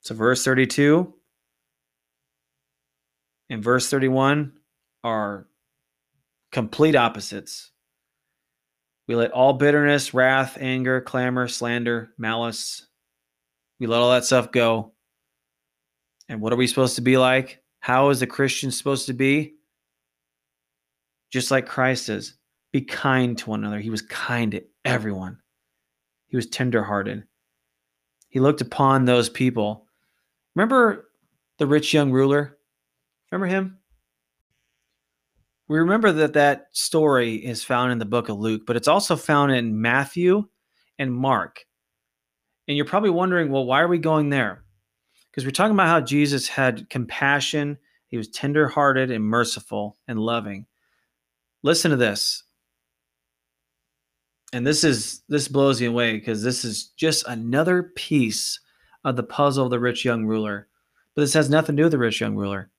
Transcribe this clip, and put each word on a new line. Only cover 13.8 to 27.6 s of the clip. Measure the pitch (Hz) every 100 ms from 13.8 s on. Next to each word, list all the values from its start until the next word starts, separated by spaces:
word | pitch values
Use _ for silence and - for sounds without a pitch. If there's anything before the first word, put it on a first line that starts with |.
we | 117
let | 117
all | 120
that | 123 120
stuff | 131 117
go. | 123 117 113 110 _ _ _ _ _ _ _ _ _ _ _ _ _ _
And | 113
what | 107
are | 120
we | 123
supposed | - 131 -
to |
be | 123 131
like? | 127 131 131 - _ _
How | - 127 139
is | 135
the | 123
Christian | - 135 - 139
supposed | 127 - 135 135
to |
be? | 127 135 143 151 - _ _ _ _ _ _ _ _ _ _ _ _ _ _ _ _ _
Just | 127 127
like | 135
Christ | 131 - 131 127 -
is. | 107 - _ _ _ _
Be | 143
kind | - - 143 131 123 117
to | -
one | 107
another. | 104 104
He | 104
was | 110
kind | - - - 120 113
to | 101 - _
everyone. | - 123 107 98 92 - _ _ _ _ _ _ _ _ _
He | 127
was | 113
tenderhearted. | - 127 117 101 104 98 104 - _ _ _